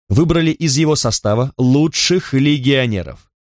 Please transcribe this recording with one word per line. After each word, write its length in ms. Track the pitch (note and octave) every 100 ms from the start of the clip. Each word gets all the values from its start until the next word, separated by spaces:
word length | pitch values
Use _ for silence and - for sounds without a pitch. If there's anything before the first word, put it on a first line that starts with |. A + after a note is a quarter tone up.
| -
выбрали 420 | G2+ E3 E3 D#3+
из 260 | - D#3+ C3+
его 180 | D#3
состава 580 | D#3 A#2+ - G#2+ G#2+ C3 -
лучших 800 | B2+ C#3 D#3 - - F3+ -
легионеров. 960 | C3+ C#3+ D3 B2+ C3+ B2 G2+ B1+ A1+ _ _